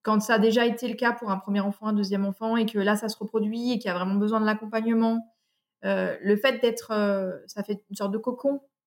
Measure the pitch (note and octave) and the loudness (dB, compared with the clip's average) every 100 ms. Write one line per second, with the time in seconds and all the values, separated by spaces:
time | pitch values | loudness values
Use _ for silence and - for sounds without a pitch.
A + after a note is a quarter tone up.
0 | - G#3+ G#3 A3 A3 A3+ A#3 - B3 G#3 | 0 0 4 4 4 4 2 0 -6 -2
1 | A#3+ A#3 A3 F#3+ - G3+ G3+ G3+ G#3+ G#3 | -2 -2 -4 -4 0 0 0 -4 -2 -2
2 | G3 G3 G3 F#3+ A3+ A3+ A3 G#3+ G3 G#3+ | 0 0 -2 -2 -2 0 0 0 2 2
3 | A3 - G#3 A3 G#3+ A#3 A#3+ A#3 G3+ F3+ | -2 -8 -4 -2 -2 -2 -2 -2 -2 -2
4 | F#3 G3 G#3+ A3 G#3+ G#3+ G#3+ A3 A3+ A3+ | 0 0 2 2 2 0 -2 -2 0 2
5 | A3+ A3+ A3+ _ _ _ _ _ G3 G3 | 2 0 -4 _ _ _ _ _ -2 0
6 | F#3 - G3 G#3 C4+ A#3 A#3 A3+ - G#3+ | 0 -2 2 4 2 2 0 0 -2 0
7 | G#3 G3 F#3+ E3 G2 G#3 G3+ G3+ - G3+ | 2 0 -2 -6 -12 -8 -6 -6 -8 -6
8 | G3+ G#3+ A#3 A#3+ C#4 C#4+ - _ | -2 -2 -4 -2 -2 -2 -6 _